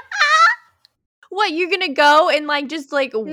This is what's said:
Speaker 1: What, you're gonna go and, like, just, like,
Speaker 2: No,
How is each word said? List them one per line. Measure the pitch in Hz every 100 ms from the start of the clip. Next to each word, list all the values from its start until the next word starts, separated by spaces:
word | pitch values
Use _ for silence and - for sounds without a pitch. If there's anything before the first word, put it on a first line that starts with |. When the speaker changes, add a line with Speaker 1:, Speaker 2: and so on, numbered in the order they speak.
| - 831 587 622 679 960 _ _ _ _ _ _ -
Speaker 1:
What, | 381 403
you're | 311 349
gonna | 370 370
go | 277 294 302 349
and, | 294 302
like, | 285 285
just, | 311 277
like, | 285 269
Speaker 2:
No, | 220 302